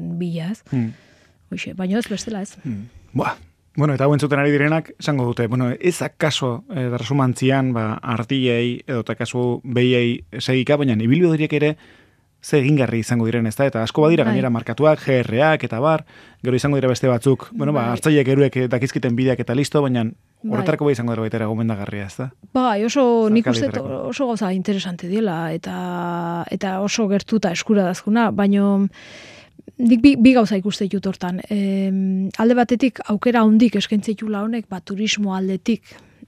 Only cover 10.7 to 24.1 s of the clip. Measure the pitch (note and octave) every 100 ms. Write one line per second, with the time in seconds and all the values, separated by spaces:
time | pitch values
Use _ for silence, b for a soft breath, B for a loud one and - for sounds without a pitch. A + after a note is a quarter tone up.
10.7 | D3 C3+ A2 A2+ D3+ F3 D#3 D3+ D3 D3+
11.7 | D3+ b b b b b _ - D3+ C3+
12.7 | D3+ A#2 A#2 G#2+ A#2+ A2+ A#2 A2+ - C#3
13.7 | A2+ A2+ - D3+ E3 A2+ B2+ C3 A2+ A2+
14.7 | A2+ D3+ D3+ - B2+ A2+ A2+ D#3 D#3 B2
15.7 | A2+ D3+ D#3 - B B B B2+ B2 C#3+
16.7 | C#3 B2+ A#2+ C3 A#2 C3+ C3 - A#3 C#3+
17.7 | D3 A#2 A#2 D#3 D3 C3 C3+ C3+ B2+ B2+
18.7 | B2 C3 - C3 A#2 C3 B2 A#2+ B2 C#3
19.7 | D3+ C3+ B2 A2+ - _ _ A3 G#3+ F#3
20.7 | D3+ D3 A#2+ A#2+ A2+ A2 A2+ G#2+ A2+ A2+
21.7 | G2+ G2+ G#2 G2 - C3 - - C4 B3+
22.7 | G3+ A3+ C#4+ B3 A#3 A3 A3+ A#3+ D#3+ C#4
23.7 | - C4+ - -